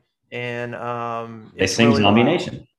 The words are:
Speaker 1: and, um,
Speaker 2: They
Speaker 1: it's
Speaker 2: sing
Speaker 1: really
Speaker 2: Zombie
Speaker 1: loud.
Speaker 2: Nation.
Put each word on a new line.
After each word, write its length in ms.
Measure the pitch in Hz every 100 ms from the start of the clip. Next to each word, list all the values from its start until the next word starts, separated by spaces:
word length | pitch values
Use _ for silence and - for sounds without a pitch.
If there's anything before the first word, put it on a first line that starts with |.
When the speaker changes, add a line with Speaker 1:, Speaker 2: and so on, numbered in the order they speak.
| _ _ _
Speaker 1:
and, 440 | 120 123 120 120
um, 800 | 117 120 120 117 117 117 113 110 -
Speaker 2:
They 80 |
Speaker 1:
it's 100 | 117
Speaker 2:
sing 140 | - 117
Speaker 1:
really 140 | 107
Speaker 2:
Zombie 200 | 98 107
Speaker 1:
loud. 80 | 127
Speaker 2:
Nation. 360 | 175 151 120 -